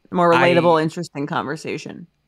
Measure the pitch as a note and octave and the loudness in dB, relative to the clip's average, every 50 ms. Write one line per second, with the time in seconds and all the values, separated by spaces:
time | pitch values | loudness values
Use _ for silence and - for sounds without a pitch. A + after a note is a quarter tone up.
0 | _ _ F#3 F3+ F3 E3+ E3+ F3+ - F3 F3 E3+ D#3+ F3 E3 D#3 D#3 D#3+ - F3 | _ _ -2 2 2 4 4 4 4 4 4 4 4 4 2 2 0 -2 -4 -8
1 | E3 - - C#3+ C#3+ - E3 B2 G2+ B2+ D#3 D#3 - B2+ G2+ D#3 - - - - | -12 -10 -10 -10 -8 -6 -6 -6 -6 -6 -10 -10 -10 -10 -10 -10 -12 -16 -18 -20
2 | F3 - _ _ _ | -20 -20 _ _ _